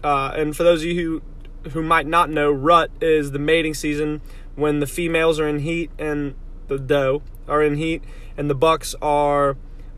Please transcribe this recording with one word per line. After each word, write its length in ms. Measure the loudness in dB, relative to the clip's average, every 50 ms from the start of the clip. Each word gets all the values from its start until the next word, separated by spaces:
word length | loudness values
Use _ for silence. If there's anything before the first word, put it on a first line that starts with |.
Uh, 300 | 2 2 2 2 0 -2 -2
and 220 | -2 -2 -2 -2
for 80 | 4 4
those 180 | 4 6 4
of 60 | 2
you 340 | -2 -2 -2 -2 -4 -4 -6 -8 -12 -16 -16 -16 -16 -16 -14 -14
who, 60 | -8
who 120 | -6 -4 0
might 240 | 2 2 2 2
not 220 | 4 2 2 2 4
know, 200 | 2 2 2 2
rut 400 | 2 2 4 6 6 6 6 2 -4 -2
is 300 | 2 2 2 2 2 0
the 80 | -4 -4
mating 340 | 0 2 2 2 2 0 -4
season 480 | -4 -4 -2 -2 -2 -2 -2 -4 -6 -8 -14 -16 -16 -16 -14 -4
when 240 | -2 0 0 2 0
the 80 | 0
females 540 | -2 -2 -4 -4 0 2 4 4 4 4 2
are 60 | 0
in 120 | 0 0 -2
heat 320 | -2 -2 -2 -4 -4 -6 -8 -8
and 360 | -6 -4 -4 -4 -4 -6 -8 -10 -14 -14 -14 -14 -8 -6
the 100 | -6 -6
doe 420 | 0 2 2 4 4 2 0 -2 -4 -10 -16 -16 -6 -2
are 120 | 0 2
in 140 | 2 2 2
heat, 260 | 0 -2 -2 -4 -4 -8 -12 -16 -16 -16 -14 -8
and 120 | -6 -2 -2
the 60 | 2
bucks 400 | 4 4 4 4 2 -2 -8 -8 -4
are, 560 | 0 0 2 4 4 4 4 4 2 2 0 -2 -10 -16 -16 -14 -14 -14 -10